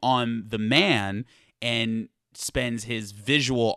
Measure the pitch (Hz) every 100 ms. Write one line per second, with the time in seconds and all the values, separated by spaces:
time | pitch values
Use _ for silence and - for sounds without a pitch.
0 | 123 127 117 117 104 110 107 139 196 123
1 | 98 101 117 _ _ _ 120 117 113 113
2 | 110 _ _ - - - 123 117 110 113
3 | 107 101 104 147 127 127 113